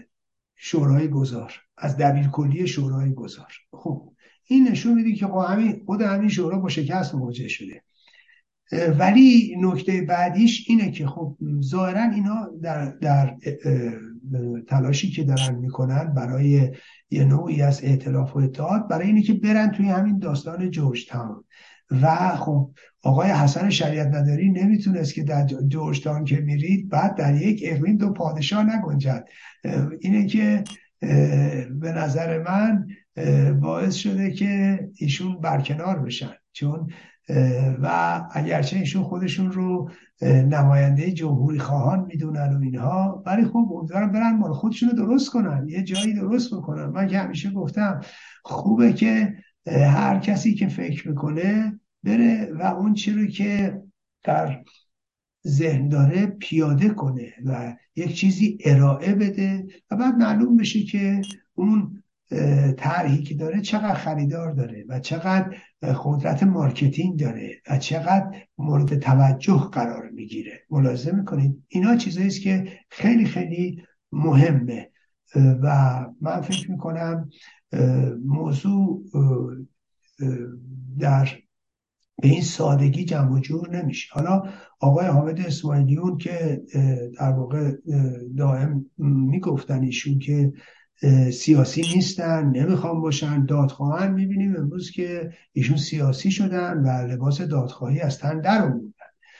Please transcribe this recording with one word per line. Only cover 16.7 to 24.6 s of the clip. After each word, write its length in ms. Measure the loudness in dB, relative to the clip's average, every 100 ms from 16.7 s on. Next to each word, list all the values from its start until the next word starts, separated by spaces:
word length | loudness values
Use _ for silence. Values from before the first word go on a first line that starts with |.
| -2 -18 -20 _
یه 140 | 0
نوعی 380 | 2 2 0 0
از 220 | 2 0
ائتلاف 520 | 0 0 0 -2 -2 0
و 20 |
اتحاد، 500 | -2 -2 -2 -2 -2
برای 180 | -2 2
اینه 160 | 4
که 120 | 4
برن 360 | 2 2 2 2
توی 160 | 2 0
همین 320 | 2 2 0
داستان 520 | -2 -4 -4 -6 -4
جورج 360 | -2 -2 -2 -6
تاون. 380 | -8 -8 -12 -18 _ -20 _ _
و 460 | 2 4 4 0 -2
خب 340 | -2 0 -2 -6 -20 _
آقای 280 | 0 2 2
حسن 400 | 4 2 2 0
شریعت 360 | 0 0 0 0
مداری 440 | 0 0 2 2
نمیتونست 640 | 2